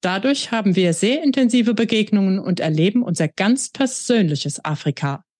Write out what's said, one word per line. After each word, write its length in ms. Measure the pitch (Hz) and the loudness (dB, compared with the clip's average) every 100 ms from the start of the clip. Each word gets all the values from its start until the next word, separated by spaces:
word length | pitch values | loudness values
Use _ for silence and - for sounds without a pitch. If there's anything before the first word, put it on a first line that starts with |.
Dadurch 500 | 180 190 247 277 - | -2 -2 -2 -2 -2
haben 240 | 226 202 | -2 0
wir 180 | 180 180 | 2 2
sehr 280 | 165 208 285 | 2 0 0
intensive 500 | 311 262 247 247 226 | 0 2 2 4 2
Begegnungen 680 | 220 226 220 214 208 190 190 | 0 0 0 2 2 2 0
und 180 | - 180 | -2 -2
erleben 440 | 160 156 175 233 | 0 2 2 2
unser 260 | 240 - 151 | -2 -2 -2
ganz 420 | - 190 262 - | 0 0 0 -2
persönliches 920 | - 269 - - 233 175 147 151 - | -4 -4 -4 0 2 2 0 -4 -6
Afrika. 600 | - 151 151 139 143 139 _ | -6 -4 -4 -4 -4 -6 _